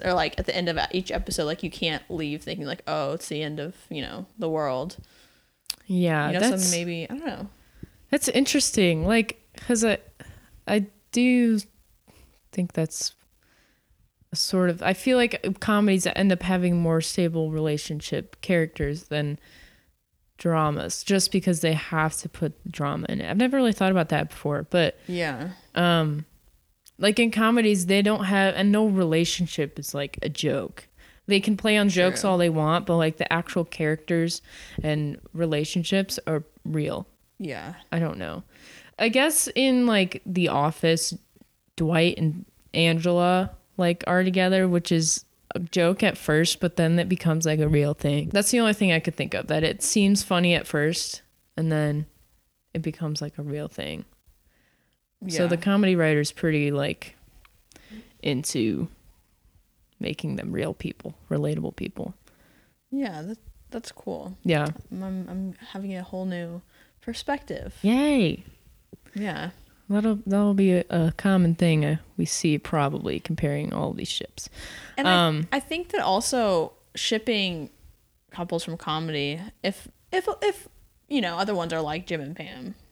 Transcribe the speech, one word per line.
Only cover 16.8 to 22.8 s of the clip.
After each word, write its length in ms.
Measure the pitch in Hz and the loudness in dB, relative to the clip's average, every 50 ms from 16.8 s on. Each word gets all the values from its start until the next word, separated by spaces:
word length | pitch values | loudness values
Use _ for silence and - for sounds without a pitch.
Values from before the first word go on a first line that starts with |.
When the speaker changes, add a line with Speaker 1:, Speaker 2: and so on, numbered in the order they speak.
| 170 165 165 160 | 2 2 2 2
Speaker 2:
stable 500 | 160 - - - 180 170 160 165 160 156 156 | 0 0 0 0 0 2 0 0 -2 -2 -2
relationship 880 | 156 156 156 151 147 - - 160 147 - - - 139 - - - - | -2 0 0 0 -2 -4 -6 -8 -8 -6 -4 -4 -4 -6 -8 -14 -10
characters 640 | - - 185 170 160 160 - - 151 143 147 165 - | -2 0 2 2 2 0 -2 -4 -4 -4 -4 -6 -6
than 340 | - 151 151 147 147 147 - - - - - - - _ _ _ _ _ _ _ _ _ _ _ _ _ - | -4 -4 -2 -2 -2 -4 -8 -12 -18 -20 -20 -20 -20 _ _ _ _ _ _ _ _ _ _ _ _ _ -4
dramas, 680 | - 175 165 160 156 151 147 - 147 175 - - - | -2 0 2 2 2 2 0 -2 -4 -6 -6 -6 -2
just 260 | - 202 190 180 - | 0 2 2 2 2
because 300 | - 190 - 190 175 160 | 0 0 2 2 2 2
they 140 | - 165 160 | 2 0 0
have 420 | 156 - - - 160 156 160 - | 0 -2 -2 0 0 0 0 -2
to 120 | - - 160 | -4 -8 -10
put 240 | - - 170 147 - - - - | -6 -6 -6 -6 -6 -8 -14 -12
drama 360 | 165 - | -6 -4